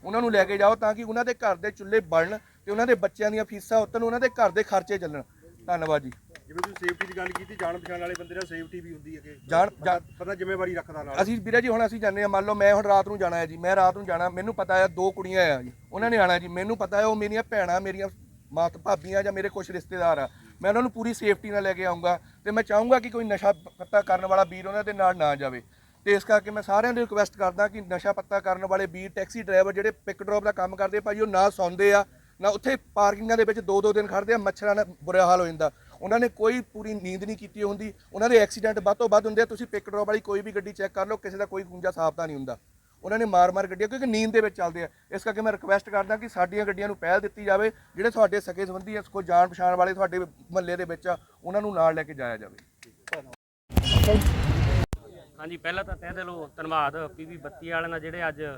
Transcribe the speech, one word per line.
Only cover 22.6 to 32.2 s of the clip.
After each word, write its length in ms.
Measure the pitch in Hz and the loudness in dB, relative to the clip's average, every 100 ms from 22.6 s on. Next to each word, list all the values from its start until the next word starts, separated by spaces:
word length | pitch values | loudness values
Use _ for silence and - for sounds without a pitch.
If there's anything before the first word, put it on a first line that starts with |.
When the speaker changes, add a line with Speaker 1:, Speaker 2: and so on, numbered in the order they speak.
Speaker 1:
ਚਾਹੂੰਗਾ 360 | 226 208 233 262 | 2 2 4 2
ਕਿ 100 | 233 | 2
ਕੋਈ 140 | 233 | -6
ਨਸ਼ਾ 300 | 226 196 202 | -2 0 2
ਪੱਤਾ 480 | 196 180 _ 185 208 | 0 -4 _ 0 0
ਕਰਨ 240 | 196 185 185 | 2 0 2
ਵਾਲਾ 180 | 190 | 4
ਵੀਰ 240 | 190 185 185 | 2 0 -6
ਉਹਨਾਂ 160 | 202 | -6
ਦੇ 100 | 208 | -4
ਨਾਲ 240 | 202 185 185 | 2 2 4
ਨਾ 180 | 151 143 | 0 0
ਜਾਵੇ। 260 | 139 127 - _ _ _ - | -2 -6 -14 _ _ _ 0
ਤੇ 80 | |
ਇਸ 100 | 202 | 0
ਕਰਕੇ 280 | - 214 208 | 4 2 2
ਮੈਂ 100 | 208 | -10
ਸਾਰਿਆਂ 320 | 202 202 240 | 0 2 2
ਨੂੰ 100 | 240 | 0
ਰਿਕੁਐਸਟ 340 | 233 208 202 - | -2 0 -2 0
ਕਰਦਾ 300 | 185 180 208 | -2 0 -2
ਕਿ 140 | 214 | -2
ਨਸ਼ਾ 320 | 190 180 196 | -8 -4 -2
ਪੱਤਾ 260 | 196 190 202 | -4 -2 -4
ਕਰਨ 260 | 196 185 190 | -2 -4 0
ਵਾਲੇ 200 | 190 190 | -2 -2
ਵੀਰ, 260 | 170 190 | -6 -12
ਟੈਕਸੀ 320 | 202 190 233 | -8 -8 -8
ਡਰਾਈਵਰ 300 | 196 190 190 | 2 4 4
ਜਿਹੜੇ 180 | 190 208 | 2 -2
ਪਿਕ 320 | - - 190 | -4 -10 -10
ਡ੍ਰੌਪ 200 | 196 208 | -2 0
ਦਾ 80 | 202 | 0
ਕੰਮ 240 | 202 185 185 | -2 -4 -2
ਕਰਦੇ 240 | 196 202 | -2 -2
ਭਾਈ, 200 | 214 208 | -4 -2
ਉਹ 80 | 220 | 0
ਨਾ 220 | 190 196 | 4 4
ਸੌਂਦੇ 440 | 202 180 180 202 | 2 -4 4 6
ਆ, 120 | 202 202 - | 6 4 -8